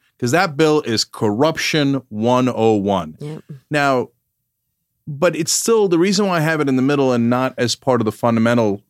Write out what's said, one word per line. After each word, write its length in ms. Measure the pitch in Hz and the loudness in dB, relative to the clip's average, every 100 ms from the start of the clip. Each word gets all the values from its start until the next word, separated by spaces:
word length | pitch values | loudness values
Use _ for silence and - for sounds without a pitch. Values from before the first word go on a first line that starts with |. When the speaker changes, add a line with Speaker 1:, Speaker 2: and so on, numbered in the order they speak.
| _ - | _ -8
Speaker 1:
'Cause 120 | 120 | -2
that 240 | 160 190 143 | 0 0 0
bill 240 | 156 151 | 2 2
is 200 | 117 143 | 0 -2
corruption 960 | - - 113 104 156 156 - 160 139 135 - | -4 -2 -2 2 0 0 -2 0 0 -2 -6
one 400 | 107 117 127 127 | -4 0 2 0
oh 280 | 110 113 104 | 0 2 2
one. 420 | 98 95 78 78 | 0 -2 -4 -10
Speaker 2:
Yep. 240 | 147 156 - 139 - | -14 -14 -16 -20 -6
Speaker 1:
Now, 400 | 147 143 127 110 _ _ _ _ _ _ _ _ _ - | 0 0 0 -4 _ _ _ _ _ _ _ _ _ -14
but 300 | 139 175 156 | -2 -2 -2
it's 160 | 170 | -4
still, 380 | - - 226 202 | -2 0 2 2
the 100 | 170 | 2
reason 280 | 190 196 196 | 2 2 0
why 100 | 175 | 0
I 40 | |
have 200 | 151 160 | 0 0
it 80 | 139 | 0
in 80 | 131 | 0
the 40 | |
middle 300 | 135 147 131 | 2 2 2
and 180 | 120 117 | 2 0
not 240 | 123 131 - | 0 -2 -2
as 180 | 120 - | -4 -2
part 240 | 135 120 | 0 0
of 60 | 110 | 0
the 60 | |
fundamental 680 | - 120 113 113 120 110 98 | -2 0 2 2 2 0 -2